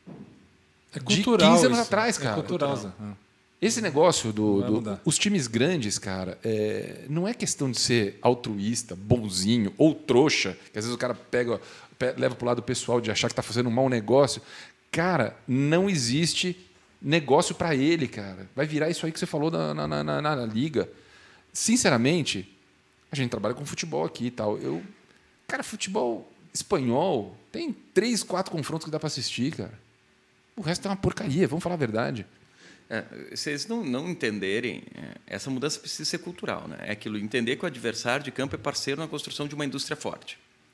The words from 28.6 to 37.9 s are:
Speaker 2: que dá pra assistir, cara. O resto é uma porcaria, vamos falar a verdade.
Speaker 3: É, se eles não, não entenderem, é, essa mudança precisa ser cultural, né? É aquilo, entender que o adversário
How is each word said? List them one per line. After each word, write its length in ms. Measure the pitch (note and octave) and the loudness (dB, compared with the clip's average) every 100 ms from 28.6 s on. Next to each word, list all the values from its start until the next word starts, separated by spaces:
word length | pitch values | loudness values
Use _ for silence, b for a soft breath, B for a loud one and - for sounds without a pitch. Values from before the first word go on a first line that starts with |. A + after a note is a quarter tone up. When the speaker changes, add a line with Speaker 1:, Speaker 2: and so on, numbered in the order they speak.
| B2+ D#3 - | -4 -6 -6
Speaker 2:
que 60 | |
dá 80 | D3+ | -6
pra 80 | D#3 | -4
assistir, 460 | - A2+ - C3 E3 | -4 -6 -2 -2 -4
cara. 180 | F#2 - _ _ _ _ _ _ _ - | -10 -12 _ _ _ _ _ _ _ -8
O 60 | |
resto 260 | D#3 F3 G3 | -4 -4 -2
é 40 | |
uma 40 | G3 | 0
porcaria, 500 | - - G#3+ D3 D3 | 0 -2 0 2 2
vamos 160 | D#3 | 2
falar 120 | E3+ F3 | -2 -2
a 20 | |
verdade. 480 | A#2+ G#2+ C3 A#2+ F#2 _ _ b b b b | 0 0 -2 -4 -8 _ _ b b b b
Speaker 3:
É, 140 | A2 - - - - | -8 -8 -12 -12 -8
se 140 | D#3 | -4
eles 160 | C#3+ F3 | -4 -4
não, 160 | A#3 | -4
não 260 | D#3+ B2 F3 | -2 -2 -4
entenderem, 720 | E3+ A#2+ G#2 F#2+ G#2+ B2 B1+ - - | -2 -2 0 -2 -2 -2 -6 -12 -16
é, 200 | D2 - - G2 | -16 -16 -10 -8
essa 140 | C#3 | -6
mudança 300 | C3 C#3+ - | -4 -4 -6
precisa 260 | - - D#3 | -8 -8 -6
ser 100 | F3+ | -6
cultural, 480 | F3 F3+ F#3+ F2+ D#2 | -8 -10 -6 -6 -8
né? 100 | - | -10
É 100 | G1+ | -8
aquilo, 260 | G#2+ A2+ G#2 | -8 -6 -6
entender 380 | G#2+ B2+ A#2 C#3 | -2 -2 -2 -2
que 80 | |
o 40 | F3+ | -4
adversário 560 | A#2 A#2 | -6 -6